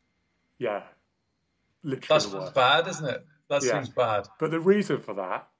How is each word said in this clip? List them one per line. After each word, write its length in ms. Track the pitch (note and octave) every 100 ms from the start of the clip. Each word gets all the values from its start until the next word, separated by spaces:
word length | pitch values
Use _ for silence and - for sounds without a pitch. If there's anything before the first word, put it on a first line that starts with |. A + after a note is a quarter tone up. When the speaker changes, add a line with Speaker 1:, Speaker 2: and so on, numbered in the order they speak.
| _ _ _ _ _ -
Speaker 1:
Yeah. 240 | A#2 G2+ - _ _ _ _ _ _ _ _ _
Literally 240 | D3+ C3 -
Speaker 2:
That's 160 | - G#2
Speaker 1:
the 140 | G2
worst. 160 | F#2 C3+
Speaker 2:
bad, 320 | B2+ D3+ E3
isn't 200 | E3 D3+
it? 180 | - - _ -
That 140 | C#3+
Speaker 1:
Yeah. 100 | C3
Speaker 2:
seems 160 | G#2 -
bad. 380 | - A#2+ G#2 - -
Speaker 1:
But 120 | D#3
the 80 | E3
reason 400 | F3 G#3 F#3+ C3
for 140 | - G2
that 320 | F#2 G#2+ -